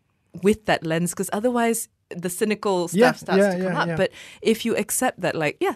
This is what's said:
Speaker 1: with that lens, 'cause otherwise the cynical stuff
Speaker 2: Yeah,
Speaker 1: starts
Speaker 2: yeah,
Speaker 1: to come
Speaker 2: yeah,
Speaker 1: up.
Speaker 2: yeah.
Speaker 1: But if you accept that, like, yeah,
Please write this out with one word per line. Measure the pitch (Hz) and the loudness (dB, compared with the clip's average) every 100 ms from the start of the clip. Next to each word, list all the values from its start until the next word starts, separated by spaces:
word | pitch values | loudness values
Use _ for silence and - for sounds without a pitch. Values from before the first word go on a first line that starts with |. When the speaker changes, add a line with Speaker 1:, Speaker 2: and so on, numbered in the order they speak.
| _ _ _ 165 | _ _ _ 0
Speaker 1:
with | 196 214 - | 2 2 2
that | 156 160 | 0 0
lens, | 165 170 | 0 0
'cause | - 190 | -2 -4
otherwise | 202 240 240 233 226 - _ - | -2 0 2 2 0 -6 _ -14
the | 175 180 | -8 -6
cynical | - 214 208 208 180 170 | -2 -2 0 0 0 0
stuff | 175 | 4
Speaker 2:
Yeah, | 247 | 4
Speaker 1:
starts | 233 - 190 | 2 0 2
Speaker 2:
yeah, | 202 180 | 2 2
Speaker 1:
to | |
come | 185 | -2
Speaker 2:
yeah, | 240 | -2
Speaker 1:
up. | 180 | -2
Speaker 2:
yeah. | 165 | 0
Speaker 1:
But | 190 - - - | -2 -4 -20 -4
if | - 220 233 | 0 0 0
you | - | -2
accept | 208 - 254 - | -2 -2 -2 -2
that, | 170 - | -4 -2
like, | 151 - | -2 -2
yeah, | 381 | -4